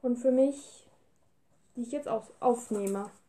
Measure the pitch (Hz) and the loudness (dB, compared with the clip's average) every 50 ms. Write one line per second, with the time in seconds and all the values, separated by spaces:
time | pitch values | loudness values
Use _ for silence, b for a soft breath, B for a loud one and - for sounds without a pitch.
0 | - 254 247 240 247 262 254 254 269 277 277 - - - - - - _ _ _ | 0 0 -2 2 2 2 6 6 4 4 2 -4 -12 -20 -20 -20 -20 _ _ _
1 | _ _ _ _ _ _ _ _ _ _ _ _ _ _ _ - 240 226 254 294 | _ _ _ _ _ _ _ _ _ _ _ _ _ _ _ -10 -8 -6 -6 -8
2 | 285 - - 220 220 - - _ - 254 240 240 - - 220 208 202 196 196 196 | -4 -4 -4 -4 -6 -10 -14 _ 2 2 2 2 -2 -4 -4 -2 -2 -2 -4 -4
3 | 202 196 - _ _ | -6 -8 -12 _ _